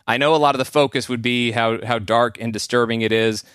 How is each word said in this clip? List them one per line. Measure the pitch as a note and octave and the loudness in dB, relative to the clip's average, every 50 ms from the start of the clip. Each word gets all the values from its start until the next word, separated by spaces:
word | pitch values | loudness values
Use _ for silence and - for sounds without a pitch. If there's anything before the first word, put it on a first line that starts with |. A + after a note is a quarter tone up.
| - | -4
I | - A#2 B2+ | -2 0 0
know | C#3+ D3+ D#3+ | 2 2 2
a | |
lot | D#3 D3 C#3+ C#3 | 4 4 2 2
of | C3 | 0
the | C3 | -2
focus | - - D3 C#3+ C3+ - C3 A#2 - | 0 2 2 2 2 0 -4 -4 -4
would | B2+ A#2 A2+ | -6 -4 -2
be | B2 B2 B2 A#2+ A#2 G#2+ | -2 0 0 0 -2 0
how, | A#2 A2+ A2+ A2+ - - | 0 0 0 0 -2 -4
how | A#2 A#2+ A2+ | -4 -4 -4
dark | G2+ F#2 A2+ A#2 B2 A#2 - - | -2 0 2 2 2 0 -2 -4
and | A2 A#2 A2 | -8 -6 -6
disturbing | G#2 - - - B2 A#2+ A2+ A2+ A2+ A2+ | -6 -4 -2 0 0 0 0 0 -2 0
it | G#2+ A2+ | 0 2
is, | A2+ A2+ A2+ A2 G#2+ - - _ | 2 2 2 0 -2 -6 -14 _